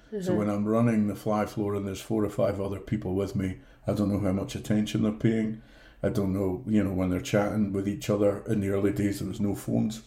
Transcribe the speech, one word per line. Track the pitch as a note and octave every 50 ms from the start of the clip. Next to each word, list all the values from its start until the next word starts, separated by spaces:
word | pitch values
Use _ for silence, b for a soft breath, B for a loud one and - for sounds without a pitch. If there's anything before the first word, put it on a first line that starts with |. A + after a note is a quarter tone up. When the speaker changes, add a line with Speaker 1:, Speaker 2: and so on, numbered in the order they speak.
| b b
Speaker 1:
So | A3
Speaker 2:
Mm-hmm. | G3+ F3+ - A2
Speaker 1:
when | G#2+ G#2 G#2
I'm | G2+ G2+ G#2
running | G#2+ A2 A2+ A#2 A#2+ A2+ G#2+ G#2
the | G#2 G2
fly | - - A2 G#2+ G#2+ G#2
floor | G2 - A2 G#2 G2+ G2+
and | G2+ G2
there's | G2 F#2+ F2+
four | - - A2 A2 G#2
or | G2+
five | - - G2+ G2 G2 G2
other | G2 G2 G2 F#2
people | - - A2 G2 - F#2 F#2
with | G2 G2 F#2 -
me, | G2 F#2 F#2 F#2 - b b b b b
I | - G#2
don't | G2+ G#2 G2
know | G2+ F#2+
how | G2 F#2 F#2+
much | G2 F#2+ - -
attention | - - - G#2+ G#2+ G#2+ - - A2+ A2+
they're | G#2+
paying. | G#2+ - - A2+ A2+ A2+ A2 A2 - - b b b b b b b b
I | b G2
don't | - G2+ G2 F#2+ F#2+
know, | G2 G2+ F#2 F2+ F2+ -
you | G2+ A2 G#2+ G2
know, | G2+ F#2+
when | F2+ F#2 F#2
they're | F2+ F2
chatting | - - - G#2 G#2 G#2 - A2 G#2+ F#2+ F#2+
with | G2 G2
each | G2+ G2+ - - -
other. | G#2+ G2+ G#2 G2+ G2 G2+ -
In | - A2 G#2
the | G2 G2
early | G2 G2 G2 G2+
days, | G2+ - G#2 G2+ F#2+ -
there | G2
was | F#2+ F#2 -
no | G#2 G2+ G2
phones, | - - - A#2 A#2 A2+ A2 A2 - -